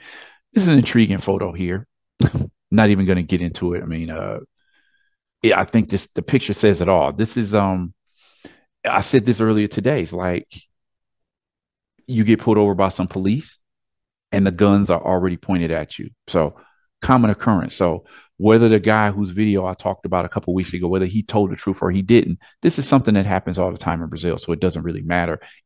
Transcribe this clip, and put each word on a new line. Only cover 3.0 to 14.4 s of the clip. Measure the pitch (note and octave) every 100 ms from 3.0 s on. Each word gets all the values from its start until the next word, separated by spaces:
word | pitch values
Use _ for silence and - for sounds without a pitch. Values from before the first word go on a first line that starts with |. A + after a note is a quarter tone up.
| F#2+
gonna | F2+
get | D#2+ F2+
into | F2 E2+ F2
it. | E2+
I | D#2
mean, | D#2+ D#2+
uh, | D#2+ G1+ G#1 - _ _ _ _ _ _ _ _ _
yeah, | A2+ F#2
I |
think | G2 A#2 G#2+
this, | G2 -
the | -
picture | - C3 -
says | G2+ G#2+ E2+
it | F2
all. | F2+ C#2
This | D2 A2+ B2
is, | G#2
um, | G#2 G2 F#2 F2+ - _ _ _ _ - _ _ _
I | - -
said | - C3+
this | A2+ A2
earlier | A2 G#2+ G#2
today. | - A2+ C#3+
It's | E2
like | F2 F2+ F2+ - - _ _ _ _ _ _ _ _ _ _ _ _ _ _ -
you | A#2+
get | G#2+ G#2+
pulled | - G#2+
over | G2+
by | F#2 F#2+
some | - F#2+
police | G2 F#2+ B2+ - - _ _ _ _ _ _ _
and | G2+